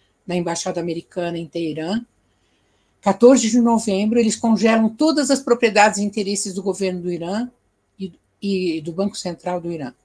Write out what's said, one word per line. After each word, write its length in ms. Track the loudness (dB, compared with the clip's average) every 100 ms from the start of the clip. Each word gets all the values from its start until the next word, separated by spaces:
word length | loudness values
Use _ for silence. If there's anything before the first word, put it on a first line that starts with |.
| _ _
na 120 | -6 -4
embaixada 440 | -2 -4 -6 -4
americana 560 | -4 -6 -8 -8 -6 -6
em 120 | -8
Teherã, 580 | -6 -6 -6 -4 -6 -8 _ _ _ _ _ _ _ _ _
quatorze 480 | -2 6 8 8 4
de 100 | 2
novembro, 560 | 4 2 0 0 0 2
eles 200 | 2 0
congelam 520 | 0 2 4 2 2
todas 400 | 2 0 2 2
as 120 | 0
propriedades 580 | 2 2 2 4 4 4
e 60 |
interesses 500 | -4 -4 -4 -4 -6
do 80 | -6
governo 400 | -4 -2 -2 -4
do 80 | -6
Irã 400 | -6 -4 -6 -6 -10 _ _ _ -14
e, 140 | -14 -14 _ _
e 400 | -4 -2 -2 -4
do 120 | -6
Banco 240 | -4 -4 -4
Central 440 | -8 -8 -4 -4
do 120 | -4
Irã. 200 | -8 -10 -14